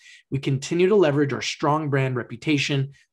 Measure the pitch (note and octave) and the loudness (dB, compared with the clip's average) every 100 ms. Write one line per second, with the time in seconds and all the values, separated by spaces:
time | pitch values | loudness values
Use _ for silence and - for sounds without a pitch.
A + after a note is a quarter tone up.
0 | - - _ C#3 C#3 C3+ - E3+ F#3 G#3+ | -20 -20 _ -6 -2 -4 -2 0 4 4
1 | E3 C#3 C#3+ B2+ - - D#3 D3+ D#3 C3+ | 4 4 0 -2 -6 -4 -2 0 0 -2
2 | C3 B2 A2 A#2 - D3 - C#3+ C3+ - | -2 -4 -8 -8 -2 0 0 -2 -4 -8
3 | _ | _